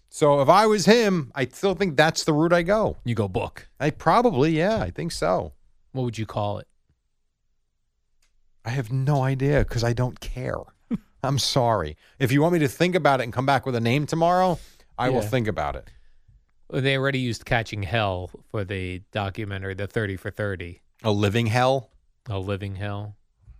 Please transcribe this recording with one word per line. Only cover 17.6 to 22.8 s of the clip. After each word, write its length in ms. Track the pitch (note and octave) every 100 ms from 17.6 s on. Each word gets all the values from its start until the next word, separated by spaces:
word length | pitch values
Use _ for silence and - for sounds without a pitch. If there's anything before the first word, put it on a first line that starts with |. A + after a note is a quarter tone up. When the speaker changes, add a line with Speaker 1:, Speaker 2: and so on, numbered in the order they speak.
| G#2+ G#2+ F2+
Speaker 2:
Hell 460 | A#2 G2+ F2+ F2+ - -
for 140 | A2+ F#2+
the 380 | G2 F#2 F2+ -
documentary, 600 | G#2+ G2 F#2+ G#2 G2 G2 F#2
The 120 | G2+
Thirty 300 | - G#2 F#2+
for 140 | G#2
Thirty. 500 | - G#2 F#2 F2 - _ _ A2
Speaker 1:
A 80 |
Living 340 | G2+ G#2 A2 A#2
Hell? 440 | A#2+ B2+ C3+ - _ _ _ -
Speaker 2:
A 100 | G2
Living 340 | F#2+ G2 G2+
Hell. 420 | F#2+